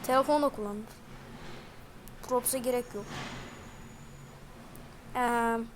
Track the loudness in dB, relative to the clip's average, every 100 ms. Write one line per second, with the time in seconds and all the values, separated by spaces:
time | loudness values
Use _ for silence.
0 | 6 6 8 8 6 2 -4 -4 -6 -12
1 | -14 -14 -12 -12 -10 -10 -12 -14 -14 -14
2 | -14 -10 0 2 4 2 4 2 2 -4
3 | -6 -6 -6 -8 -10 -12 -14 -14 -14 -14
4 | -14 -14 -14 -16 -16 -16 -14 -14 -14 -16
5 | -6 2 4 6 4 4 0